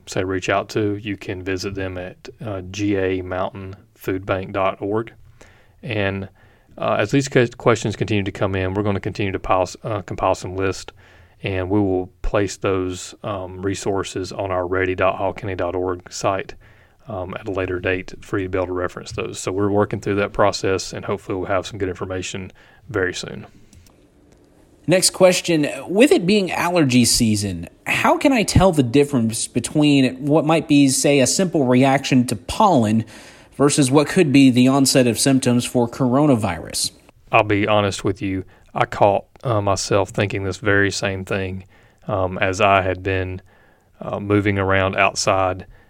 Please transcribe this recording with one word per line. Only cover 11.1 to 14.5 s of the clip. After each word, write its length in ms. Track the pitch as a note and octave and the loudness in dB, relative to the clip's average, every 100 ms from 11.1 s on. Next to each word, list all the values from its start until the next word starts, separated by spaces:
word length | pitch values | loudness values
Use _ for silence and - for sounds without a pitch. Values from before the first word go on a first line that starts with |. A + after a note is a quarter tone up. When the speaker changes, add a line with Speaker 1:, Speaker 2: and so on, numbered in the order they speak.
| - - _ | -20 -20 _
Speaker 1:
and 280 | A2 F#2+ F2+ | -6 -4 0
we 100 | G#2 | 0
will 280 | G2 F#2 F#2 _ | 2 0 -4 _
place 340 | - G#2+ G2+ - | -2 -2 -2 -4
those, 580 | G#2 F#2+ F#2 F2+ - - | -2 -2 -4 -6 -12 -12
um, 380 | A#2 G2 F#2 F#2 | -10 -8 -10 -8
resources 680 | G2 F#2+ A2 G2 F2+ G2+ F#2 | -6 -4 -2 -4 -4 -6 -8
on 200 | G#2 G2 | -6 -4